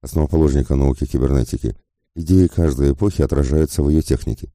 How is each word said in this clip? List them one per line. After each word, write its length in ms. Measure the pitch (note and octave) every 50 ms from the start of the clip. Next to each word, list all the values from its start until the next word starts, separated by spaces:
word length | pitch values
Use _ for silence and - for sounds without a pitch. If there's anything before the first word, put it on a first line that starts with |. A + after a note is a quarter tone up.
основоположника 720 | - B1 - D#2+ D2+ C#2 - D#2+ D#2+ D2 C2+ C#2+ C2 - C#2+
науки 300 | C2+ C2+ C#2 C2 - -
кибернетики, 720 | - - C2 B1+ C2 C#2 C2+ A#1+ - - - - - - - _ _ _ _ _ _ _
идеи 320 | E2 E2 D#2 F#2 F#2+ F#2 E2
каждой 460 | - - E2+ D#2 C2+ B1+ C#2+ C#2 C#2
эпохи 280 | - G2+ G#2 - -
отражаются 600 | D2 C2+ - C#2 C#2+ B1+ C#2+ D#2 D#2+ D#2 - - C#2+
в 60 | D2
её 120 | D2+ D#2
технике. 500 | D2+ - D#2 - - - - - - -